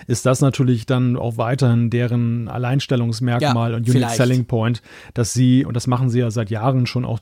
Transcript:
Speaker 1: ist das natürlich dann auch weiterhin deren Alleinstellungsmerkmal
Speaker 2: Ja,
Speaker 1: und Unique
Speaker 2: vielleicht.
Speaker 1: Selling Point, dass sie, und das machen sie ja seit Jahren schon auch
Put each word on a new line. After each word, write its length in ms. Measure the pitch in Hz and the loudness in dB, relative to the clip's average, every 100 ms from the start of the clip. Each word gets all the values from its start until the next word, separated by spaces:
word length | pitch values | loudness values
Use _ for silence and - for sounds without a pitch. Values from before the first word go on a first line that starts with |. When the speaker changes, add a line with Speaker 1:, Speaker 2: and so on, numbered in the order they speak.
| - | -4
Speaker 1:
ist 180 | 120 | -2
das 160 | 127 131 | 0 2
natürlich 460 | 139 - 127 120 110 | 2 2 2 0 0
dann 280 | 127 123 123 | 0 0 0
auch 180 | 120 117 | -4 -4
weiterhin 540 | 117 123 127 117 117 | -2 0 2 2 2
deren 580 | 120 120 120 117 117 113 | 0 0 0 0 -2 -6
Alleinstellungsmerkmal 1200 | 120 123 139 - 131 117 113 123 120 147 120 117 | -6 -2 -2 0 0 0 -2 -2 0 0 0 -2
Speaker 2:
Ja, 40 | 117 | -2
Speaker 1:
und 60 | |
Unique 100 | 117 | 0
Speaker 2:
vielleicht. 240 | 127 120 117 | 2 2 0
Speaker 1:
Selling 300 | 123 127 117 | 2 2 0
Point, 340 | 113 113 120 - - - | 0 0 -2 -8 -20 -10
dass 220 | - 113 | -4 -2
sie, 320 | 123 127 127 - | 2 4 4 2
und 80 | |
das 120 | 117 127 | -2 -2
machen 220 | 123 127 | 0 0
sie 120 | 120 | 0
ja 100 | 120 | 0
seit 180 | 113 104 | -2 -4
Jahren 380 | 107 123 131 120 | -2 0 2 0
schon 180 | 123 | -2
auch 140 | 123 117 | -4 -6